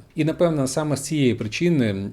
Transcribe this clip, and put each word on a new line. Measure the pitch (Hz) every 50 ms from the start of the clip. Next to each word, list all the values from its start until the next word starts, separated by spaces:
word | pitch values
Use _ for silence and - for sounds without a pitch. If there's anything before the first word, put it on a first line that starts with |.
| - - -
І, | 156 151
напевно, | 156 151 156 180 170 160 147 131
саме | 131 - 160 151 151 139
з | -
цієї | - - 160 147 135 123 107
причини | 113 113 107 - - 170 175 170 139 117 107 98 98 98 110